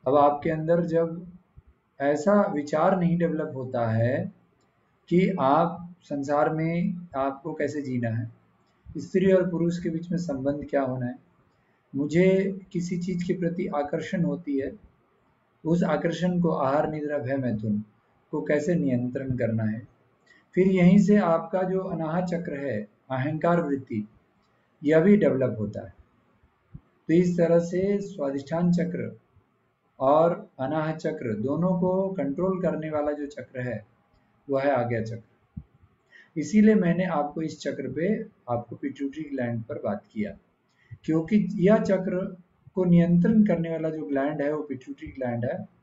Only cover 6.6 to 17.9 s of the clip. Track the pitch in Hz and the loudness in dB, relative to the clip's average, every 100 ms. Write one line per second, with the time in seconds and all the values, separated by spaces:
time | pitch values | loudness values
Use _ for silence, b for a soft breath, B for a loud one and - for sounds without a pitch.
6.6 | 160 170 175 - - 135 139 139 165 151 | -2 -2 -2 -4 -8 -4 -4 -4 -10 -4
7.6 | 143 147 135 127 120 113 113 - _ _ | -4 -4 -4 -4 -2 -4 -6 -12 _ _
8.6 | _ _ - 160 - 190 190 185 170 165 | _ _ -14 -12 -2 2 4 4 4 0
9.6 | 170 175 175 165 - 165 143 135 139 147 | -2 -2 -4 -6 -4 -4 -2 -4 -4 -4
10.6 | - 139 131 127 123 127 _ _ _ _ | -2 -2 -2 -4 -6 -8 _ _ _ _
11.6 | _ _ _ 135 147 160 190 190 202 196 | _ _ _ -6 0 4 4 4 0 -6
12.6 | - 175 - 175 185 175 - - 165 170 | -8 -6 -4 -4 -4 -4 -2 -2 -2 -2
13.6 | - 147 143 160 - 185 151 143 - 139 | -4 -4 -4 -4 -4 -2 -2 -2 -4 -4
14.6 | 135 - - _ _ _ _ _ _ _ | -4 -10 -20 _ _ _ _ _ _ _
15.6 | 156 170 190 147 170 156 180 180 170 - | 0 0 2 0 -2 0 0 2 0 2
16.6 | 135 143 151 156 147 147 120 135 123 107 | 0 0 0 -4 -4 -4 -2 -2 -2 -2
17.6 | 110 104 107 | -2 -2 -4